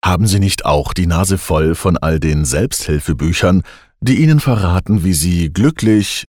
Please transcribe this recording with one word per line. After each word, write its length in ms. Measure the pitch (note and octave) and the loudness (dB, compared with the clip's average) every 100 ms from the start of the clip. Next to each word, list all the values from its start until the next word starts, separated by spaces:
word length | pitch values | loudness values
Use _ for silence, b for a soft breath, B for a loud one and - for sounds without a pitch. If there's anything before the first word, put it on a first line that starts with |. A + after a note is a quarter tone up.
| F#2 | 0
Haben 220 | F2+ A2 | 0 2
Sie 100 | G2 | 2
nicht 260 | G2 - | 0 0
auch 300 | - D2+ D2 | 0 0 -2
die 140 | - F2 | -2 0
Nase 280 | E2 F#2 F#2 | 0 0 -2
voll 380 | - D#2+ D#2+ | 0 0 0
von 220 | E2 F#2+ E2+ | 0 0 0
all 240 | D#2 D#2+ | 0 -2
den 240 | D#2 D2+ | 0 0
Selbsthilfebüchern, 1160 | D2 C#2 G#2 - - D2+ - C#2+ D2+ F2 F#2 F#2 D#2+ B B B | 0 -2 -2 -4 -4 -4 -2 -2 -2 0 2 2 0 B B B
die 220 | A#2 B2+ | -2 2
Ihnen 160 | D#3 D3+ | 4 4
verraten, 640 | D3 A#2 F#2+ F2+ - G#2+ | 2 0 0 0 0 0
wie 120 | F2 | 0
Sie 380 | E2+ E2+ F2 E2 | 0 0 0 -2
glücklich, 760 | E2 B2+ D#3+ A2 G#2+ G2+ - | 0 0 0 2 2 0 -6